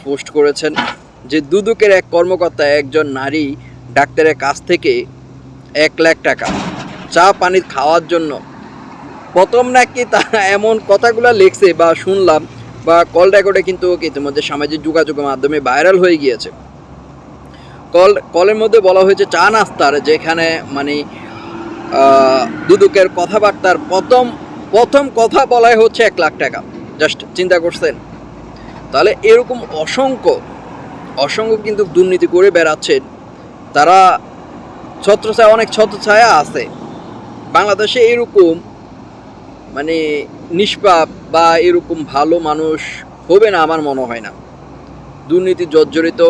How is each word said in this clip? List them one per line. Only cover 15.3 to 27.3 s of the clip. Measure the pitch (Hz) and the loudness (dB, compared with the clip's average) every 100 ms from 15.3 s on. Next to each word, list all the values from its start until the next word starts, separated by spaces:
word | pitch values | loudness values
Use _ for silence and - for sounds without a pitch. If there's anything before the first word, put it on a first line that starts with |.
| 131 143 151 | -2 -2 -2
ভাইরাল | 127 135 170 190 | -2 2 2 4
হয়ে | 185 165 | 2 2
গিয়েছে। | 139 113 - - - - - - - - - - - - - - - | 0 -4 -8 -16 -20 -20 -20 -20 -20 -20 -20 -20 -20 -20 -20 -20 -2
কল, | 170 185 190 - | 0 0 -4 -6
কলের | 170 190 214 | -2 -2 0
মধ্যে | 220 226 | 2 2
বলা | 185 190 185 | 4 4 2
হয়েছে | 196 | 2
চা | 196 165 190 | 0 2 2
নাস্তার, | 220 196 - 143 143 | 2 -2 0 0 0
যেখানে | 135 156 156 165 165 165 - 139 | 0 -2 -2 -2 -2 -4 -8 -8
মানে, | 143 147 | -6 -6
আহ, | 143 - - - - - - - - 131 135 135 131 131 120 - - | -8 -14 -18 -18 -16 -16 -14 -14 -6 2 4 6 4 2 -2 -6 0
দুদকের | 190 196 196 185 180 | 4 4 4 0 0
কথাবার্তার | 175 208 202 196 190 170 156 | -2 0 0 0 0 -2 -2
প্রথম, | 185 185 247 240 - - - - | -4 2 2 2 -6 -16 -16 -2
প্রথম | 202 240 277 277 | 0 2 2 0
কথা | 226 226 - 269 | -2 0 0 0
বলাই | 240 233 226 | 4 4 4
হচ্ছে | 220 - | 2 2
এক | 220 165 | -2 0
লাখ | 160 - | -4 -2
টাকা। | 139 120 - - - - | -6 -6 -14 -16 -14 -4
Just | 151 - - | -4 -4 -12